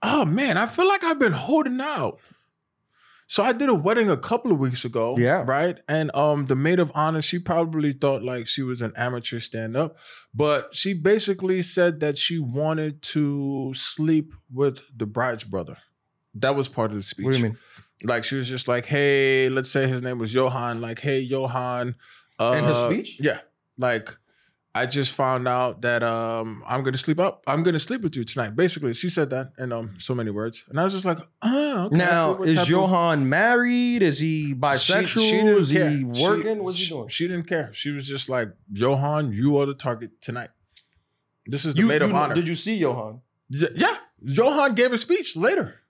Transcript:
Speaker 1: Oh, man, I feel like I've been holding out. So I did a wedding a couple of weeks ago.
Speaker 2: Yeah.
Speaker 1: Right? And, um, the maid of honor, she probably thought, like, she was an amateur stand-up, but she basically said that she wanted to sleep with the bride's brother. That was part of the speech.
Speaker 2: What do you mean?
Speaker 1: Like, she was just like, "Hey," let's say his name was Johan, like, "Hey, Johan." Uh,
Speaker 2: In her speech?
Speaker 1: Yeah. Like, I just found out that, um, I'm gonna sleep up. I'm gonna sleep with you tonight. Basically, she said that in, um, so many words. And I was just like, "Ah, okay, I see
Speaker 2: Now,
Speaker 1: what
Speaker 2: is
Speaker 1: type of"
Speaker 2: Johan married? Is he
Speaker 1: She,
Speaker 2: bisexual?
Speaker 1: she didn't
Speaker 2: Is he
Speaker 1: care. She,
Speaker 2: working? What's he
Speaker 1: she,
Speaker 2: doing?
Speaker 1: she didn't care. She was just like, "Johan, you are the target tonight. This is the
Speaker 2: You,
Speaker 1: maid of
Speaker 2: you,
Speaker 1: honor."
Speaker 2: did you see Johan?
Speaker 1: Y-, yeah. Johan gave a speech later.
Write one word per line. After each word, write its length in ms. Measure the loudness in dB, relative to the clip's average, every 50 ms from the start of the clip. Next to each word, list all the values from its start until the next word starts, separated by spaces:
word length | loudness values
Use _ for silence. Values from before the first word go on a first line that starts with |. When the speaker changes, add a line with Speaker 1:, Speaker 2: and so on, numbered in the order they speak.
| 0
Speaker 1:
Oh, 200 | 2 2 2 2
man, 320 | 2 2 0 0 0 2 0
I 80 | 0
feel 200 | -2 0 2 2
like 160 | 4 4 2 2
I've 120 | 0 2 2
been 140 | 2 2
holding 480 | 2 0 -2 2 2 2 2 2 -2 -4
out. 400 | -4 -4 -4 -2 -4 -4 -6 -8 _ _ -20 _ _ _ _ _ _ _ _ _ _ _ _ _ _ _ _ _ _ _
So 140 | -2 0
I 120 | 2 2 2
did 160 | 2 2 2
a 40 | 2
wedding 360 | 2 2 2 2 2 4 2
a 80 | 2 0
couple 340 | 0 -2 -2 -2 2 2
of 80 | 2 2
weeks 240 | 2 -2 -2 -4 -6
ago. 320 | -4 -2 0 0 0 2 2
Speaker 2:
Yeah. 260 | 4 4 4 2 0 0
Speaker 1:
Right? 320 | 0 2 2 0 -2 -4 _ -2
And, 260 | -2 0 0 0 0
um, 340 | 2 2 2 2 2 2 0
the 100 | 0 2
maid 220 | 2 2 4 2
of 120 | 2 0 0
honor, 280 | 0 0 0 0 -2
she 180 | -2 -2 -4 -4
probably 540 | -2 0 0 0 0 0 0 0 0 0 -2
thought, 280 | 0 0 0 0 0
like, 240 | -2 -6 -6 -6 -6
she 180 | -6 -4 -4 -4
was 180 | -4 -4 -4
an 100 | -6 -6 -4 -4
amateur 420 | -4 -4 -4 -4 -8 -8 -8 -8
stand-up, 580 | -10 -8 -8 -8 -8 -4 -2 -2 -2 -2 -4 _ -20 -20 -20 -20 -20 _ _
but 400 | 0 2 2 2 0 0 -4 -6
she 180 | -4 -2 -2 -2
basically 680 | 0 2 4 4 4 2 0 -2 -2 0 -2 0 0
said 400 | 0 -2 0 2 2 2 2 0
that 160 | -2 -2 -2 0
she 200 | -2 -2 -2 -2
wanted 640 | -4 -4 -4 -2 -2 -2 -2 -2 -4 -6 -6 -8
to 720 | -10 -4 -2 0 0 0 0 -2 -4 -4 -4 -4 -6 -8 -8
sleep 580 | -6 -8 -8 -4 -2 2 2 4 2 2 -2 -10 -20 _ _ -2
with 280 | 0 0 0 0 -2 -16 _ -8
the 120 | -8 -8
bride's 400 | -6 -2 -2 -2 -2 -2 -6 -8
brother. 320 | -8 -6 -8 -6 -8 -12 -20 _ _ _ _ _ _ _ _ _ _ _
That 220 | -2 0 0 2 2
was 100 | -2 -4
part 240 | -2 -2 -2 -2
of 60 | -2 -4
the 60 | -6
speech. 200 | -8 -8 -4 -2
Speaker 2:
What 80 | 0
do 60 | 2 2
you 60 | 2
mean? 120 | 0 -2 -6 _ _ -20 -20 -20 _ _ _ -4
Speaker 1:
Like, 220 | -2 -2 -2 -2
she 100 | -4 -6
was 140 | -6 -6 -6
just 180 | -8 -8 -2 0
like, 180 | 0 -2 0 -2
"Hey," 600 | 0 2 4 4 4 4 4 4 4 4 4 2
let's 240 | 2 0 -2 0
say 160 | 0 2 2 2
his 140 | 0 -2
name 180 | -4 -4 -4 -4
was 140 | -4 0 2
Johan, 480 | 2 2 2 0 -2 -4 -4 -4 -6
like, 180 | -6 -8 -10 -6
"Hey, 200 | -4 -2 -2 -2
Johan." 760 | -2 -2 -4 -2 -2 -2 -4 -4 -4 -4 -4 -4 -4 -6 -6 _ _ -20 -20 -20 _ _ _ _
Uh, 180 | 0 2 2 2
Speaker 2:
In 80 | 2
her 240 | 2 2 2 2 2
speech? 320 | 0 -2 -4 -8 -10 -4
Speaker 1:
Yeah. 180 | -2 -2 -2 -2 -8 _ _ _ _ _ _ -4
Like, 360 | -2 0 0 -2 -4 -8 -18 _ _ _ _ _ _ _ _ _ _ _ _
I 120 | -4 -2 -2
just 260 | 0 -2 -2 -2 0
found 340 | 0 0 0 0 0 0 0
out 340 | 0 0 0 -2 -4 -2 -2
that, 180 | 0 0 2
um, 640 | 0 0 0 -2 -2 -4 -4 -4 -6 -6 -10 -14 -8
I'm 160 | -6 -4 -2 -2
gonna 140 | -2 -2 -2
sleep 220 | -2 -2 0 2
up. 240 | 0 0 -2 _ _
I'm 160 | -2 0 2
gonna 180 | 2 2 2 0
sleep 220 | -2 -4 -4 -4
with 140 | -4 -6 -4
you 80 | -4 -8
tonight. 320 | -6 -4 -4 -4 -4 0
Basically, 380 | 0 0 0 0 -2 -4 -4 -4
she 120 | -4 -4 -4
said 220 | 0 0 -2 0
that 220 | -2 -6 -6 -8 -10 -10
in, 120 | -8 -6
um, 240 | -6 -6 -8 -10 -12 -14
so 160 | -6 -4 -4
many 160 | -2 -2 -4
words. 320 | -4 -4 -6 -6 -8 -10 -18 _
And 120 | -2 0
I 40 | 0
was 100 | 0 0
just 120 | -2 -2
like, 140 | -2 -2 -2 -6 _ _ _ -2
"Ah, 420 | 0 0 2 0 0 -2 -2 -2
okay, 100 | 2 2
I 40 | 2
see 120 | 4 4
Speaker 2:
Now, 200 | 4 4 4 2 0
Speaker 1:
what 140 | 0 2 2
Speaker 2:
is 60 | 4
Speaker 1:
type 80 | 4 4
of" 60 | 4
Speaker 2:
Johan 600 | 4 4 4 4 4 4 4 4 2 2 2 2
married? 720 | 2 2 4 4 4 4 4 2 2 2 2 2 2 4
Is 160 | 4 2 2 2
he 280 | 0 0 0 -2 -2 -4
Speaker 1:
She, 80 | -4
Speaker 2:
bisexual? 520 | 0 0 2 2 2 2 2 2 2 0 0
Speaker 1:
she 240 | 2 2 2 4
didn't 260 | 4 4 6 6 6 6
Speaker 2:
Is 120 | 6 4
he 80 | 4 2
Speaker 1:
care. 140 | 4 2
She, 120 | 2 0 -2 -2 0 0 2
Speaker 2:
working? 400 | 2 2 2 0 -2 -2 -2 -4
What's 140 | -6 -4 -4
he 60 | -6
Speaker 1:
she, 40 | -6
Speaker 2:
doing? 180 | -6 -8 -8 -8
Speaker 1:
she 200 | -4 -4 -4 -2
didn't 200 | -2 -4 -4 -4
care. 220 | -4 -4 -4 -6 -10
She 180 | -10 -8 -6
was 160 | -6 -6 -8 -8
just 220 | -8 -8 -6 -4
like, 200 | -2 -2 -2 -4 -6 _ _ _
"Johan, 600 | -4 0 2 2 2 2 0 0 0 0 -2 -2
you 260 | -2 0 2 2 4 4
are 100 | 2 2
the 80 | -2
target 440 | -4 -4 -4 -4 -4 -8 -16 _ _
tonight. 280 | -14 -12 -10 -10 -10 -14 _ _ _ _ _ -20 _ _ _ _ _ _ _ _ _ _ _ _ _
This 200 | -8 -6 -4 -2
is 100 | -2 2
the 60 | 2
Speaker 2:
You, 60 | 4 4
Speaker 1:
maid 140 | 4 4
of 80 | 4 4
Speaker 2:
you, 60 | 2
Speaker 1:
honor." 180 | 2 2 2 2
Speaker 2:
did 140 | 0 0 0
you 80 | -2
see 200 | -4 -2 -4 -2 0
Johan? 440 | 0 0 0 -2 -6 -10 -10 -14 _ _ _ _ _ _
Speaker 1:
Y-, 160 | -2 -2 -2 -2 0
yeah. 220 | 0 0 0 0 -2 -8 _ _ _ -8
Johan 500 | -4 0 2 4 4 4 4 2 2 4
gave 180 | 4 2 2
a 60 | 2 0
speech 380 | 0 0 -2 -2 -2 -6 -6
later. 460 | 0 0 2 2 2 -2 -4 -8 _ _ _